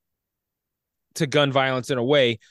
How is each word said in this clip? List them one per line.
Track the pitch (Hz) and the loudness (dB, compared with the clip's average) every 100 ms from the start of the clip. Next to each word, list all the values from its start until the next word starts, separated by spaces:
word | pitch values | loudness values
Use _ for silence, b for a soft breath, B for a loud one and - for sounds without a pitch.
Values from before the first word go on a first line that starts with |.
| _ _ _ _ _ _ _ _ _ _ _ | _ _ _ _ _ _ _ _ _ _ _
to | - 151 | -8 -2
gun | 147 139 | 0 2
violence | 131 131 131 120 | 2 0 -2 -4
in | 131 | -4
a | |
way. | 120 147 123 117 b | 0 2 2 -2 b